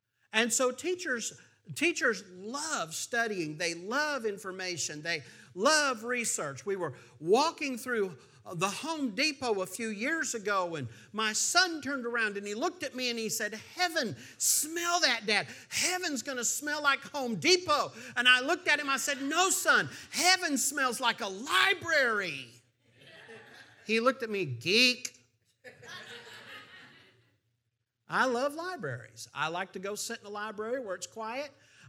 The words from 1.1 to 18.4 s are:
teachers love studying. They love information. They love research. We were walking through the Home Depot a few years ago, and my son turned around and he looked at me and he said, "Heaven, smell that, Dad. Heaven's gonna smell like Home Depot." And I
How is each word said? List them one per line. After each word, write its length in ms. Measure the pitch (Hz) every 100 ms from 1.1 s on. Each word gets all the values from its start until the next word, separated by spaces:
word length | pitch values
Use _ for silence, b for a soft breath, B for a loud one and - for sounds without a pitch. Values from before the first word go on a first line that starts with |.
| 247 - - B B -
teachers 480 | 143 330 320 285 190 190 180
love 580 | 202 269 311 269 165
studying. 600 | 160 - 240 233 202 156 156
They 160 | 175
love 540 | 170 185 262 302 277 220
information. 760 | 202 190 185 185 170 - 151
They 220 | 165 165 - B B
love 500 | 175 233 311 294 240
research. 640 | 233 247 226 - 156 135 -
We 100 | 196
were 160 | 165 123 B B
walking 600 | 156 220 311 311 294 247
through 360 | 254 240 190 160 B B - 180
the 120 | 190
Home 440 | 190 302 320 269
Depot 500 | 196 302 277 247 202
a 40 | 185
few 220 | - 226
years 460 | 202 247 330 277
ago, 400 | 233 196 196 180
and 120 | 165 123 B B
my 180 | 202 220
son 480 | 214 - 339 370 320
turned 240 | 262 277
around 320 | 233 233 214 202
and 100 | 202
he 60 |
looked 300 | 208 339 -
at 120 | 285
me 140 | 247 254
and 100 | 233
he 120 | 220
said, 280 | - 214 214 -
"Heaven, 400 | - 359 330 240 135 B B
smell 640 | - - 302 330 349 349
that, 240 | 311 233
Dad. 220 | 214 208 160 B B
Heaven's 520 | - 302 359 359 277
gonna 220 | 262 262
smell 380 | 233 - 294 302
like 180 | 294 269 208
Home 220 | 294 254 214
Depot." 540 | 262 359 359 294 175 - 247 240
And 120 | 247
I 120 | 254